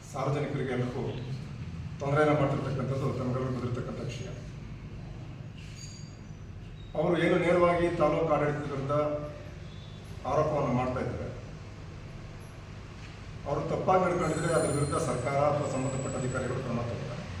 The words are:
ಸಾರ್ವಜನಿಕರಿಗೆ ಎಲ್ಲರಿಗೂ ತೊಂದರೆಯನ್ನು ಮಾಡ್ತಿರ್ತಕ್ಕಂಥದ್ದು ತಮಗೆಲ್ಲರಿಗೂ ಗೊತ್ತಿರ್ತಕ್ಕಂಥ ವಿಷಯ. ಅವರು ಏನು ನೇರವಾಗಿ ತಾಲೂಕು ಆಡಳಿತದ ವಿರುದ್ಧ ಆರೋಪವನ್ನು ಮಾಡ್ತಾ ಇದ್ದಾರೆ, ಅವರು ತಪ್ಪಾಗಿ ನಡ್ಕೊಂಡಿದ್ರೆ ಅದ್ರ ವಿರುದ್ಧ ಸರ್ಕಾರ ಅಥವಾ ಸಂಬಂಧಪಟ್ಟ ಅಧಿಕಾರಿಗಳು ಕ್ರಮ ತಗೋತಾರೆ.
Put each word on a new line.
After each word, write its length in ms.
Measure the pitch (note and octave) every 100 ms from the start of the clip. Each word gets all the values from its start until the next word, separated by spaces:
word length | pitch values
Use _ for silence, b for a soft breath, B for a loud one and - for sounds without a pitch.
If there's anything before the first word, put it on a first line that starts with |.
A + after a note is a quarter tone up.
| -
ಸಾರ್ವಜನಿಕರಿಗೆ 600 | C#3 C3+ D3 - C3 C3
ಎಲ್ಲರಿಗೂ 280 | B2 A#2+ B2+ - B2 B2 C3+ - - - - - -
ತೊಂದರೆಯನ್ನು 360 | C#3 D3 D3+ C#3+
ಮಾಡ್ತಿರ್ತಕ್ಕಂಥದ್ದು 640 | C3+ - C3 - A#2+ C3+ C#3+ B2+
ತಮಗೆಲ್ಲರಿಗೂ 360 | B2 B2+ B2+
ಗೊತ್ತಿರ್ತಕ್ಕಂಥ 440 | B2 A#2+ B2+ C3 A#2 -
ವಿಷಯ. 200 | - - - - - - - - - - - - - - - - - - - - - - - - - - - - D3
ಅವರು 180 | F3 E3
ಏನು 120 | F3 F3
ನೇರವಾಗಿ 420 | E3+ F3 F3 E3+ E3+ D#3+
ತಾಲೂಕು 300 | D3+ D3+ D#3+
ಆಡಳಿತದ 320 | C#3+ D3 C#3+ D3
ವಿರುದ್ಧ 200 | C#3 C3+ D3 D3+ D3 - - - - - - - - - - B2+
ಆರೋಪವನ್ನು 420 | C#3+ D3+ D3 B2 B2
ಮಾಡ್ತಾ 200 | B2+ B2+
ಇದ್ದಾರೆ, 220 | - - - - - - - - - - - - - - - - - - - - - - - - -
ಅವರು 140 | D3+ -
ತಪ್ಪಾಗಿ 300 | - - F#3
ನಡ್ಕೊಂಡಿದ್ರೆ 480 | F3+ - D3+ - - E3
ಅದ್ರ 120 | D#3+ C3+
ವಿರುದ್ಧ 180 | - D#3 D#3+
ಸರ್ಕಾರ 280 | - C#3+ C#3 D3
ಅಥವಾ 160 | C#3 -
ಸಂಬಂಧಪಟ್ಟ 420 | B2+ C3 - - -
ಅಧಿಕಾರಿಗಳು 400 | B2+ - A#2+ B2 A#2+
ಕ್ರಮ 120 | A#2 A#2
ತಗೋತಾರೆ. 360 | G2 - G2+ - -